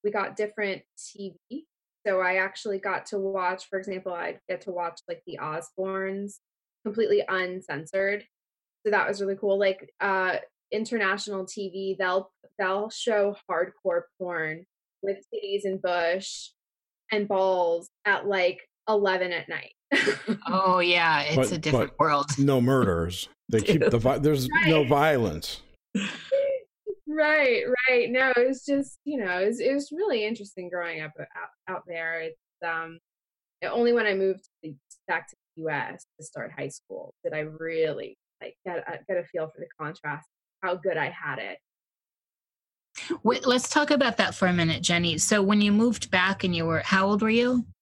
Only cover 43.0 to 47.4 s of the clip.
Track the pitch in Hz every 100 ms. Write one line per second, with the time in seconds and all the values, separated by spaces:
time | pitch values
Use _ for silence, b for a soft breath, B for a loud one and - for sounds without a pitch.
43 | B 349 214 247 262 247 - 302 294 294
44 | 262 - 180 - 185 175 165 160 175 170
45 | 170 160 - 214 196 208 208 208 240 214
46 | - 185 185 190 185 170 165 160 - 196
47 | 196 208 220 226